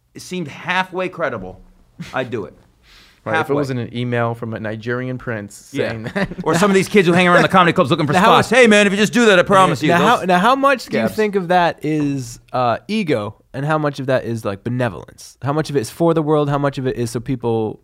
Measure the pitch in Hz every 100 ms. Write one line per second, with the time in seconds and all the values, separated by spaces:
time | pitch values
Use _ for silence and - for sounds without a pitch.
0 | _ - - 185 156 - 156 180 185 180
1 | 185 - 156 113 92 92 - _ _ _
2 | - 127 127 117 87 - _ _ _ -
3 | _ _ - 160 151 143 139 127 117 120
4 | 123 120 117 117 117 110 110 110 113 123
5 | 127 127 127 113 104 - - 139 - 113
6 | 110 202 196 - 156 165 202 190 175 208
7 | 170 175 180 175 160 190 170 - 123 156
8 | 151 170 202 156 - 240 233 208 202 196
9 | 208 170 233 185 175 196 185 139 156 170
10 | 185 233 175 180 214 269 277 262 - 220
11 | 220 - 214 196 170 180 170 - 147 151
12 | 147 139 120 - _ 127 123 110 - 220
13 | 175 123 104 - _ 131 147 156 147 139
14 | 131 127 104 117 107 98 - 123 123 80
15 | - - - _ 131 147 151 139 - -
16 | 170 165 151 151 147 143 143 139 131 -
17 | 120 123 117 127 120 113 107 -